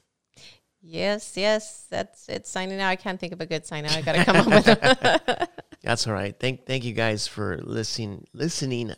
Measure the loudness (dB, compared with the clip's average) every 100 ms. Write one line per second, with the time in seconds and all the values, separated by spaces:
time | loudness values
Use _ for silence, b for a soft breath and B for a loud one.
0 | _ _ _ _ B B B _ -12 -4
1 | -2 -2 -6 -2 2 0 -2 -16 -8 -6
2 | -6 _ -10 -10 -8 -6 -6 -2 -2 -2
3 | -4 -6 -8 -8 -6 -6 -6 -8 -4 -2
4 | 0 2 4 6 6 6 8 6 6 4
5 | 4 2 0 -2 -4 -8 -20 -8 -2 -2
6 | 0 -2 -2 -4 -4 -4 -4 -4 -4 0
7 | 0 0 -4 -6 -4 -4 -6 -6 -4 -6
8 | -8 -10 -14 -8 -6 -4 -4 -4 -6